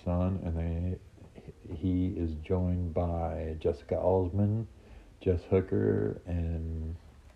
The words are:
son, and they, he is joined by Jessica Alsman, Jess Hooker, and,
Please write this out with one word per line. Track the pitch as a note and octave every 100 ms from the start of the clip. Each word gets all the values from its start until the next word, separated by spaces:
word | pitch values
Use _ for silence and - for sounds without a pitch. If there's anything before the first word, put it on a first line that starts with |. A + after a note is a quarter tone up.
son, | - F2 F#2 F#2+
and | F2 E2
they, | E2+ E2 F2+ F2+ - - - - - - -
he | - F#2+ F2+ F#2 E2
is | E2 D#2
joined | - F#2 F2+ F2+ F2
by | E2 F2 E2+ E2 D#2+ D#2+ D#2
Jessica | E2 D#2+ - E2+
Alsman, | E2+ F#2+ F2+ G2 G#2 G#2+ A2 - - - - -
Jess | F#2+ F2 -
Hooker, | F#2+ F#2+ G2+ G#2 G#2 G#2+ - F#2
and, | F2 E2 E2 D#2+ D#2+ D#2+ E2 - - -